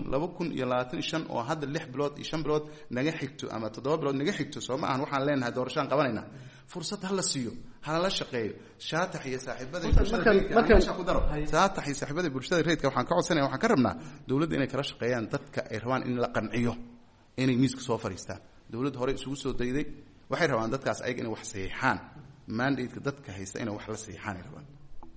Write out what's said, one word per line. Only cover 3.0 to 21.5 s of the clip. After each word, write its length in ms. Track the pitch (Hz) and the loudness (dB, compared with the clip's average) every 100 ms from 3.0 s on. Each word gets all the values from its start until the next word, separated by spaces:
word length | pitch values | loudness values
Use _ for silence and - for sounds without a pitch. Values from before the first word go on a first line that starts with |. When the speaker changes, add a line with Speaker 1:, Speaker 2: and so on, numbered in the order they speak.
| 143 | 0
Speaker 1:
xigto 320 | 160 135 - 120 | 0 -6 -6 -8
ama 160 | 113 113 | -6 -6
toddoba 280 | 113 120 160 | -4 0 0
bilood 180 | 151 139 | 0 0
naga 160 | 147 | 0
xigto, 260 | 196 - - | -2 -4 -6
soo 140 | - 131 | -4 -2
ma 80 | 185 | 0
ahan 120 | 131 | 0
waxaan 220 | 143 139 139 | 0 0 2
leenahay 260 | 143 123 | 2 0
doorashaan 340 | 117 127 - 135 | -2 -2 -2 2
qabanaynaa. 360 | 139 143 107 - - - - - | 2 2 0 -6 -12 -18 -20 -14
Fursad 360 | 180 160 208 190 | -8 -6 -6 -2
ha 80 | |
la 100 | 196 | 0
siiyo, 300 | 175 143 117 87 - - | 2 0 -2 -6 -12 -10
ha 160 | - 160 | -4 0
la 100 | 185 | 2
shaqeeyo. 440 | 190 - 127 110 - - - | 0 -2 -2 -2 -4 -14 -14
Shaatax 440 | - 156 185 170 135 | -4 -2 -2 -4 -6
iyo 120 | 127 | -6
saaxiibada 460 | 131 117 127 - - | -6 -8 -6 -4 6
Speaker 2:
Marka, 160 | - | 6
Speaker 1:
bulshada 160 | - 226 | 6 4
Speaker 2:
marka, 140 | 185 | 6
Speaker 1:
reedka, 220 | 196 190 226 | 6 6 6
Speaker 2:
marka 180 | 226 | 8
Speaker 1:
aan 60 | 208 | 8
meesha 120 | 139 - | 8 2
ku 80 | 180 | 0
daro. 160 | 160 - | 2 4
Speaker 2:
Hay. 140 | 151 151 | 2 2
Speaker 1:
Shaatax 380 | 156 190 190 143 | 4 4 2 -4
iyo 80 | 139 | -4
saaxiibada 340 | 143 143 180 | -4 -2 -2
bulshada 320 | 131 127 175 | -2 0 2
reedka 240 | 151 160 139 | 4 4 2
waxaan 160 | 127 120 | 2 2
ka 80 | 175 | 2
codsanayaa, 300 | 160 165 139 | 4 4 2
waxaan 160 | - | 4
ka 80 | 226 | 4
rabnaa 260 | 196 117 90 - - - | 6 6 2 -8 -10 -2
dowladda 300 | 131 160 156 | 0 2 2
inay 120 | 127 | 0
kala 140 | 131 | 0
shaqeeyaan 420 | 143 - 117 123 104 | -4 -2 0 0 0
dadka 320 | 139 - - - | -4 -4 -6 -4
ay 100 | 110 | -4
rabaan 240 | 113 131 123 | 0 0 0
in 100 | 123 | 0
la 120 | 120 | 0
qanciyo, 440 | 120 107 117 120 117 - - - - - - | 0 0 2 0 0 -8 -16 -20 -20 -12 -2
inay 180 | 131 120 | 2 4
miiska 240 | 131 - | 4 2
soo 160 | - 113 | -2 -2
fadhiistaan. 420 | 107 92 - 87 - - - | -2 -6 -8 -12 -14 -20 -12
Dowladda 300 | 113 139 123 | -4 -4 -2
hore 140 | 127 131 | -2 -2
isugu 220 | - 135 | -4 -6
soo 160 | 135 | -2
dayday, 320 | 123 123 131 156 - - - - | -2 0 -2 -4 -8 -16 -20 -6
waxay 180 | 135 165 | 0 2
rabaan 220 | 120 110 | 2 0
dadkaas 280 | 131 127 107 | 0 -2 -2
ayaga 180 | - 123 | -2 -4
inay 100 | 117 | -4
wax 120 | 110 | -6
saxiixaan. 560 | - | -8